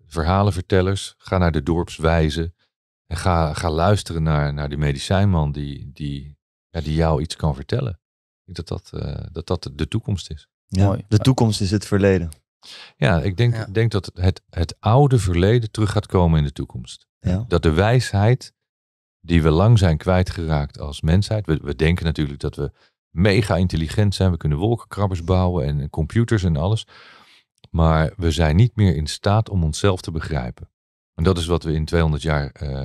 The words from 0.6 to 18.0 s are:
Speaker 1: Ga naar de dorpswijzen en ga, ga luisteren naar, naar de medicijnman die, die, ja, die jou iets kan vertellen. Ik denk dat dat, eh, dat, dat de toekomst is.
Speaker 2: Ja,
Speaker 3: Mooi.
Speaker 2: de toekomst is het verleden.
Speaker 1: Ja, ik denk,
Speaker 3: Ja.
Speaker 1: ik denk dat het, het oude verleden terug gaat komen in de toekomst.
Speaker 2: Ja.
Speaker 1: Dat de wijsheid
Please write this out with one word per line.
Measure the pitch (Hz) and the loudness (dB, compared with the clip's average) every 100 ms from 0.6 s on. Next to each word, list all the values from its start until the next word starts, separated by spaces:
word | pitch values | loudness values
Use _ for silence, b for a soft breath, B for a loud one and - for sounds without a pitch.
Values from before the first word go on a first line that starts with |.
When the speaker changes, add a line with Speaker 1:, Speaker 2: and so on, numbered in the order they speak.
| - 95 92 98 - - | 0 0 2 -2 -8 -14
Speaker 1:
Ga | - 95 | -4 0
naar | 87 | 2
de | 78 | 0
dorpswijzen | 71 85 85 - 80 82 80 76 82 - _ _ _ _ - | -2 -2 -2 -2 0 2 2 -2 -6 -10 _ _ _ _ -12
en | 85 | -4
ga, | 95 87 80 | 0 0 0
ga | 76 87 | -2 -4
luisteren | 78 87 104 - 82 | 0 2 2 -2 -4
naar, | 80 76 73 | 0 0 -2
naar | 73 71 | -4 -6
de | 71 | -4
medicijnman | 73 69 - 95 101 87 73 | -2 -4 -2 0 2 2 0
die, | 71 71 69 - | -4 -8 -10 -14
die, | 67 73 69 69 71 _ _ _ | -10 -10 -10 -12 -20 _ _ _
ja, | 82 | -8
die | 76 | -2
jou | 78 82 76 | 0 2 2
iets | 80 - | -2 -4
kan | 80 67 | -4 -4
vertellen. | 69 - 60 - _ _ _ _ - | -4 -6 -6 -10 _ _ _ _ -18
Ik | |
denk | 87 80 | -14 -10
dat | |
dat, | 87 - - | -10 -10 -10
eh, | 71 - - | -10 -10 -12
dat, | - - | -12 -6
dat | 90 - | -6 -6
de | 69 78 | -8 -6
toekomst | 110 - 95 - | -6 -4 -6 -8
is. | 76 _ _ - | -16 _ _ -6
Speaker 2:
Ja, | 92 101 | 0 0
Speaker 3:
Mooi. | 95 - | 0 -2
Speaker 2:
de | 104 | 0
toekomst | - 131 113 101 | 2 2 2 0
is | 98 | 0
het | 104 - | -2 0
verleden. | 101 98 95 85 - _ _ B B B B | 2 4 4 0 -10 _ _ B B B B
Speaker 1:
Ja, | 120 85 | 2 2
ik | 98 92 | 0 0
denk, | 120 | 0
Speaker 3:
Ja. | 113 107 | 0 -4
Speaker 1:
ik | |
denk | 98 113 | 0 0
dat | 107 - - | 0 -4 -2
het, | 92 87 _ | 0 0 _
het | - 82 - | -6 -4 -2
oude | 101 120 143 127 | 4 6 6 4
verleden | 95 85 95 123 113 | 2 4 4 4 0
terug | - 107 | -2 0
gaat | 107 - | 0 0
komen | 98 87 80 | 4 4 4
in | 73 | 2
de | |
toekomst. | 67 65 62 62 - _ _ | -4 -10 -10 -16 -20 _ _
Speaker 2:
Ja. | - 92 120 | -4 -2 0
Speaker 1:
Dat | 85 | 0
de | 82 | 2
wijsheid | 78 101 127 | 2 2 2